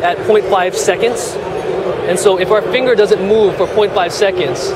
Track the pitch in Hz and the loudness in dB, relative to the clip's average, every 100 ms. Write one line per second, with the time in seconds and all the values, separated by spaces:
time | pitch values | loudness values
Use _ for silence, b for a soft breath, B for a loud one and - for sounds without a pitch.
0 | 170 175 - 214 - 196 180 - - 180 | -2 -2 2 2 2 0 0 -2 0 0
1 | 226 240 - - - - - - - - | 0 -2 -6 -6 -6 -6 -4 -4 -4 -4
2 | - 180 202 185 185 214 - 254 254 220 | -2 2 2 2 2 0 0 0 0 2
3 | 202 202 190 220 208 156 180 220 208 202 | 4 2 2 2 2 2 -2 0 0 0
4 | 175 - 202 185 147 123 - | -2 0 0 0 -4 -4 -4